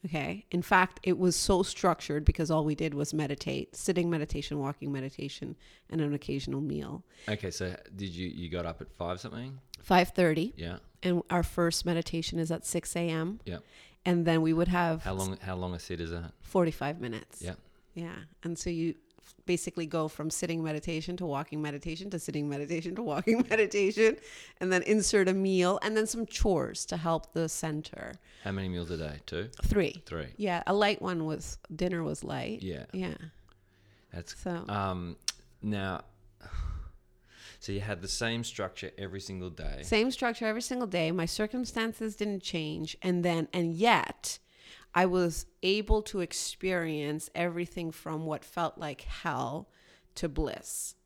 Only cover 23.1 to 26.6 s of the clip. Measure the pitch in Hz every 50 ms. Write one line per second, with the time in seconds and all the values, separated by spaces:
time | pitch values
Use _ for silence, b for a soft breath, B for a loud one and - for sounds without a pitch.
23.1 | 147 143 175 - 226 233 254 - 220 220 214 196 - 208 202 190 214 - 220 220
24.1 | 233 - B B B B B B B B - 185 185 185 - - 214 220 196 -
25.1 | - 208 190 180 190 190 190 196 190 185 180 180 196 208 - 202 214 220 214 214
26.1 | - 233 226 - - - - 226 190 151